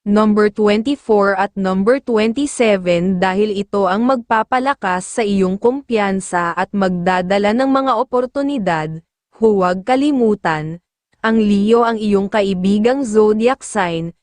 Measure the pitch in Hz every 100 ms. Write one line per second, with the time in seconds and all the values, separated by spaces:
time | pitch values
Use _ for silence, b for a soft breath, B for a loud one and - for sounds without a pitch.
0 | 208 208 214 214 208 208 208 208 226 285
1 | - 214 196 190 202 - 185 190 196 269
2 | 262 226 220 226 285 - 226 196 180 175
3 | 185 185 190 190 214 196 202 202 190 196
4 | 247 269 233 226 220 254 262 - 196 180
5 | - - 214 196 185 196 240 269 269 220
6 | 202 190 - 180 170 170 190 202 185 180
7 | 175 185 180 202 202 226 269 269 269 226
8 | 254 247 247 285 277 285 185 165 156 160
9 | _ _ _ _ 220 202 180 185 190 262
10 | 285 277 226 208 175 156 156 170 _ _
11 | _ _ 220 226 214 202 208 233 233 226
12 | 214 202 196 220 196 185 185 208 226 277
13 | 254 214 214 214 226 262 - 214 180 165
14 | 165 -